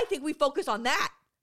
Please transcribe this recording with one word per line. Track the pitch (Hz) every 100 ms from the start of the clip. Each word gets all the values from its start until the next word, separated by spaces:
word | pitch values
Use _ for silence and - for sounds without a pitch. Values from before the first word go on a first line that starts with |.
| 427
think | 294
we | 294
focus | - 277 285 285
on | 214
that. | 240 320 - - _ _